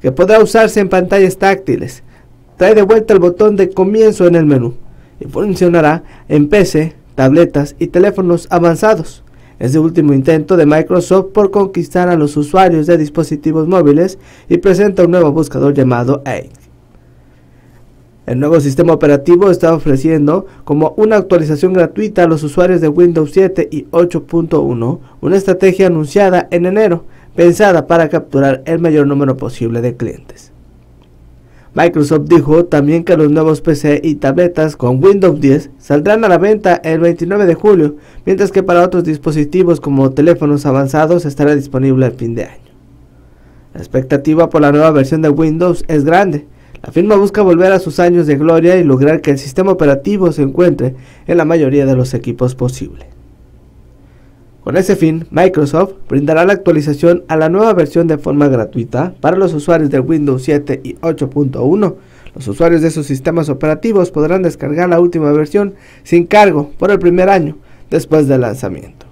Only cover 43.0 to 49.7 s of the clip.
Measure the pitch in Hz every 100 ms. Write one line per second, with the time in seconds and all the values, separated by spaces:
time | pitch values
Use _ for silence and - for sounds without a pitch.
43 | - _ _ _ _ _ _ - - 131
44 | 131 139 143 156 160 160 147 143 160 151
45 | 131 160 156 147 160 156 180 170 - 156
46 | 143 170 196 143 - - - - - 156
47 | 202 208 202 202 196 170 185 190 190 143
48 | 175 175 151 143 156 165 170 185 160 131
49 | 143 165 156 139 143 - 190